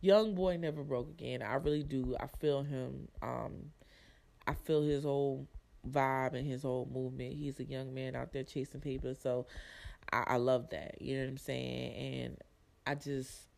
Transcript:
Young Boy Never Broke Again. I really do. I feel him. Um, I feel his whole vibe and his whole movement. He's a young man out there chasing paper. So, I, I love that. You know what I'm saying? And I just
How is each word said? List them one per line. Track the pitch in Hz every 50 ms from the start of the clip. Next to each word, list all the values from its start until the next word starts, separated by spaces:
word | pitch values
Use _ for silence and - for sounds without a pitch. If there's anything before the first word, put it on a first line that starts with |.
Young | - 190 196 208 220 220 208
Boy | 180 185 185 180
Never | 170 170 156 151 151 143
Broke | 147 135 123 123 -
Again. | - - - 123 127 127 127
I | 104 117
really | 139 170 147 147 151 147
do. | 139 143 131 127 123 127 -
I | -
feel | 143 - - - 151 143 139 139
him. | 143 143 131 127 127 131 131 - - - - -
Um, | 120 123 123 113 - - - - 147 - _ - - - - - - - - _ - _ - - -
I | 147
feel | - - - 160 151 151
his | 151 147 139 147
whole | 147 139 139 143 139 135 135 135 - _ - - _ - - - 127
vibe | 131 143 135 135 131 131 131 131 -
and | 127 135
his | 147 131 127 143
whole | 135 127 127 127 127 127
movement. | 131 131 127 127 131 127 123 139
He's | 147 147 143 135 -
a | 131
young | - 135 131 131 135 131
man | 131 131 131 131
out | 127 127 - -
there | 139 131
chasing | - - 143 131 139 - 139
paper. | 135 147 131 131 123 127 131
So, | 135 - 131 123 127 123 - - - - - - - - - - - - - -
I, | 120 120
I | - 127
love | 123 120 127 131 127 117 -
that. | - 78 76 - - -
You | - 131 135 135
know | 135
what | 131
I'm | 135 131
saying? | - - 131 127 127 127 123 127 127 120 117 - 135 135 131 131 123
And | 120 131 - - _ _ _ _ _ _ _ _
I | - 143
just | 143 143 143 143 135 131 - - - - - _